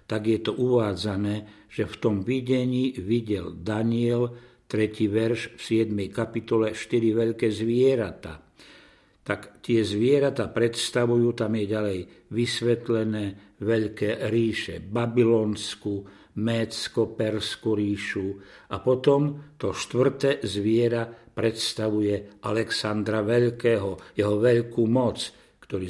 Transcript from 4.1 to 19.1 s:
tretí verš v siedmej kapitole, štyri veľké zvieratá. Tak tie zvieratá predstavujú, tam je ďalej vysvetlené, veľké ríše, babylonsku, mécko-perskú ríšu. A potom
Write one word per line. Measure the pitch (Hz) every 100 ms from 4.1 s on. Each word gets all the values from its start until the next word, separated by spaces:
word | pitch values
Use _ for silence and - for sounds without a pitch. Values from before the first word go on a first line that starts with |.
| 120 120 120 - _ -
tretí | 107 107 107 107
verš | 107 113 117 - -
v |
siedmej | - 113 107 104 95
kapitole, | - 113 113 - 113 110 107
štyri | - 120 113 110
veľké | 113 113 117
zvieratá. | 101 113 120 131 131 101 - 85 76 _ _ - - - _ _ _
Tak | - 101 - -
tie | - 113
zvieratá | 101 104 120 143 139 - 98
predstavujú, | - 117 117 - 123 120 120 117 117
tam | 110 110
je | 101
ďalej | 107 104 92 87 - -
vysvetlené, | 107 120 - 117 117 120 113 110 107 101 98 - -
veľké | 101 113 107 104 104 113 107
ríše, | 113 113 107 - 85
babylonsku, | 87 113 117 120 113 113 107 101 - - 104 101 101 - - -
mécko-perskú | 113 117 113 - - - 110 - 110 107 - - 113 104
ríšu. | 101 101 - 101 95 98 - - -
A | 98
potom | - 127 131